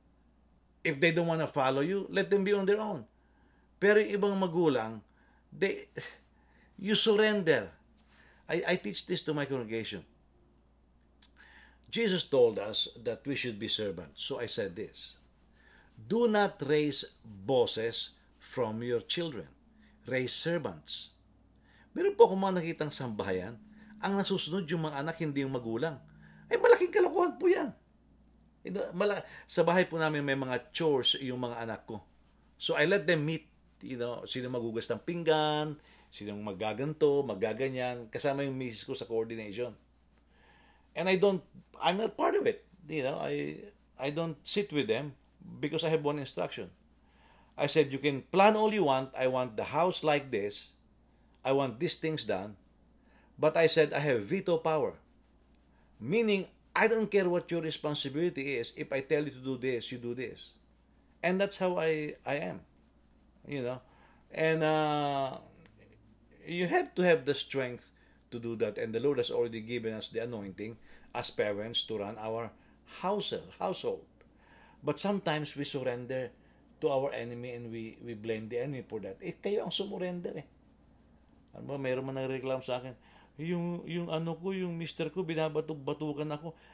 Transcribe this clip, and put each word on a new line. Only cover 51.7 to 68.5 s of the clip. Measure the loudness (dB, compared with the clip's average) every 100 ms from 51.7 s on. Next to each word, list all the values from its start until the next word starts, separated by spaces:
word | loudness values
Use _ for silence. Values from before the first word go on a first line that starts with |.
| -2
these | -2 -2
things | -2 -2 -2
done." | -4 -4 -14 _ _ _ _ _ -20 _ 0
But | 2 6
I | 6
said, | 6 4 4
"I |
have | 2 2 2
veto | -2 2 2
power." | 2 2 0 -4 _ _ _ _ _ _ _ _ _ -12
Meaning, | -2 0 2 2 -2 -12 _ 2
I | 4
don't | 4 2
care | 2 4
what | 2 0
your | -4
responsibility | -2 -4 -4 -2 -2 0 -2 -2 -4 -2
is. | -4 -6
If | -4
I | -2
tell | 2 0
you | 0
to | -6
do | -6 -4
this, | -2 -2 -4
you | -8
do | -6 -6
this. | -8 -10 -18 -20 _ _ _ _ _ -4
And | 0 2
that's | 0 0
how | 0 2
I, | 0 0 -2 -8
I | -4 -4
am. | -4 -8 -14 _ _ _ _ _ _ _
You | -10 -6
know? | -4 -6 -12 -20 -20 -20 -12
And, | -2 2 2
uh, | 4 2 2 2 0 0 -2 -6 -16 -20 -20 -20 -20 -20 -20 -20 _ -20 -8
you | -2 2
have | 2 0 2
to |
have | 6 6 4
the | -2
strength | -2 -2 -4 -6 -16 _ _ _ -14
to | -10
do | -6